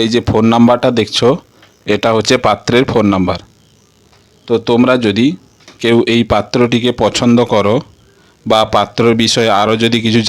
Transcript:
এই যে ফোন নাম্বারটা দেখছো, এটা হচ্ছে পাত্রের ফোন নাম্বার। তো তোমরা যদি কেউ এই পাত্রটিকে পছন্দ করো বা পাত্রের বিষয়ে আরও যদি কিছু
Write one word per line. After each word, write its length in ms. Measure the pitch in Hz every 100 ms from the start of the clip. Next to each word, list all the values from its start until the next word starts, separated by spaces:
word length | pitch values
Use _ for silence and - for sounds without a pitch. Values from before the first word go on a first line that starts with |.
এই 80 | 113
যে 60 | 117 -
ফোন 160 | 110 113
নাম্বারটা 340 | 117 117 120 131 117
দেখছো, 300 | 104 - 120 165 - _ _ _ -
এটা 140 | 104 117 110
হচ্ছে 180 | 107 127 110
পাত্রের 380 | 101 - 120 135
ফোন 140 | 120 104
নাম্বার। 240 | 95 92 92 - _ _ _ _ _ _ _ _ _ -
তো 60 | 113 110
তোমরা 260 | 120 127 127 110
যদি 200 | 101 127 185 _ _ - -
কেউ 140 | 113 117 -
এই 80 | 117 113
পাত্রটিকে 580 | 107 101 127 120 117 123 120
পছন্দ 360 | 107 - 120 120 117
করো 220 | 110 101 127 - _ _ _ _ _ 113
বা 140 | 110 107
পাত্রের 400 | 107 101 - 117 113
বিষয়ে 280 | 113 123 113 101
আরও 140 | 107 113
যদি 160 | 117 117
কিছু 160 | 113 110